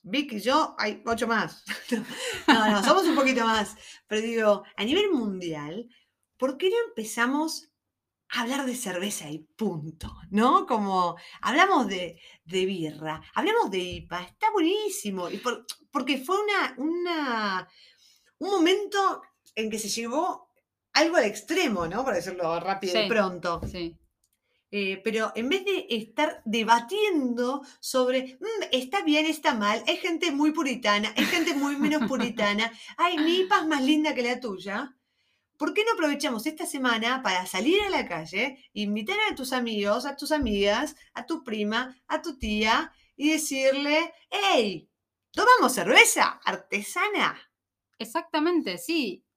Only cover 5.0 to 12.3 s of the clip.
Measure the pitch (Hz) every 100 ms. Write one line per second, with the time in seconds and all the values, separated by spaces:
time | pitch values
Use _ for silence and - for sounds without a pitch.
5 | 415 302 214 185 175 151 147 185 240 _
6 | _ _ _ _ 262 262 381 466 453 -
7 | 214 - 240 285 311 - - _ _ _
8 | _ _ _ 240 233 269 254 240 196 175
9 | 202 - 151 156 - - 208 165 156 160
10 | - - - 202 247 370 392 233 202 185
11 | 175 170 - - - 277 392 339 214 190
12 | 175 - -